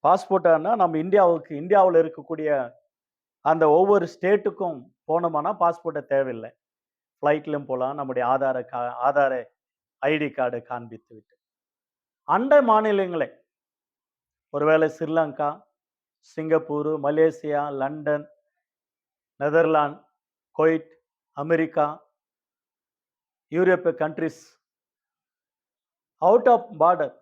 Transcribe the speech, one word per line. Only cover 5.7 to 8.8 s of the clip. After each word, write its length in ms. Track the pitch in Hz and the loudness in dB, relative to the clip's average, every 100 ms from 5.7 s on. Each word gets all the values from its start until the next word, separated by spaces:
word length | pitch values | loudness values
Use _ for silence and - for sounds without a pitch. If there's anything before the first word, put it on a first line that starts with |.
| 170 165 147 | -2 -8 -8
தேவையில்லை. 480 | - 139 131 117 113 _ _ _ _ _ _ _ | -2 -2 -2 -6 -14 _ _ _ _ _ _ _
ஃப்ளைட்லயும் 440 | 143 151 151 147 | -2 -2 -4 -8
போலாம், 300 | 139 127 127 | -6 -6 -6
நம்முடைய 320 | 147 135 123 120 | -6 -6 -4 0
ஆதார 320 | 131 135 127 | 0 0 -4
கா-, 320 | 120 123 | -8 -8